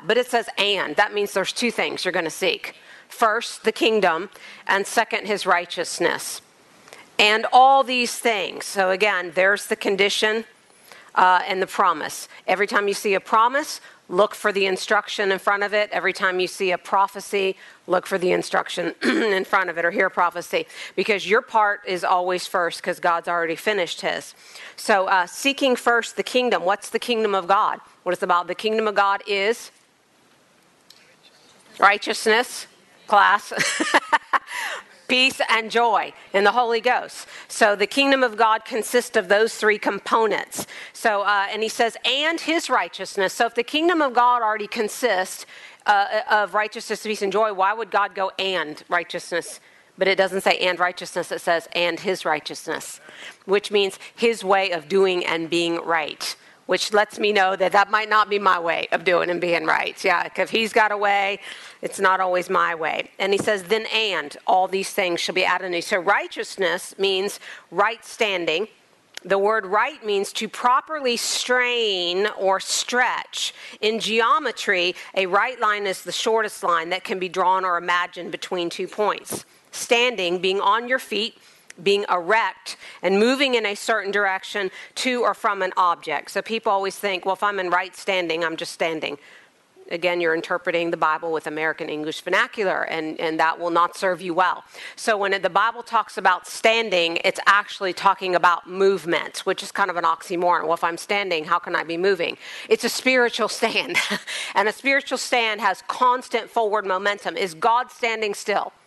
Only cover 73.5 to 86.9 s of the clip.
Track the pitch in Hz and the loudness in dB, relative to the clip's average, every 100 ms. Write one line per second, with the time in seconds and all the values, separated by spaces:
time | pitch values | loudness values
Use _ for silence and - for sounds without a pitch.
73.5 | - - - 214 220 180 226 226 - 269 | -8 -18 -4 -2 -2 0 2 4 4 0
74.5 | - - 185 175 - - - 190 196 233 | -4 0 0 0 -2 -6 -2 2 2 0
75.5 | 240 220 208 202 180 175 165 240 226 214 | 0 0 0 -2 -6 -6 -4 0 0 0
76.5 | - 190 170 165 185 - 190 185 175 180 | -4 0 0 0 -4 -4 -6 -4 0 2
77.5 | 190 185 170 175 175 180 180 170 165 - | 2 2 0 2 0 0 -6 -10 -10 -6
78.5 | 185 170 - 180 - 208 - - - - | -4 -4 -4 -6 -2 -2 -2 -6 -12 -12
79.5 | _ _ - - 233 247 214 175 180 185 | _ _ -8 0 2 2 0 -2 -2 0
80.5 | 196 190 220 240 262 - 208 226 - _ | 0 2 2 0 -4 -2 -6 -6 -10 _
81.5 | _ - - 180 202 208 180 170 220 196 | _ -20 -6 0 0 2 0 2 2 0
82.5 | - - - - - 175 196 233 269 277 | -4 -14 -16 -18 -4 2 4 4 4 2
83.5 | 240 208 202 - 220 196 202 202 190 - | 2 0 -4 -2 -2 0 0 0 -2 -6
84.5 | 214 190 - - - 254 247 214 196 220 | -6 -6 -8 -14 -6 -2 0 0 0 0
85.5 | 196 185 - 180 165 - 143 - 202 190 | 0 0 2 2 0 -2 -6 -4 -6 -4
86.5 | 226 220 196 196 | -4 0 0 0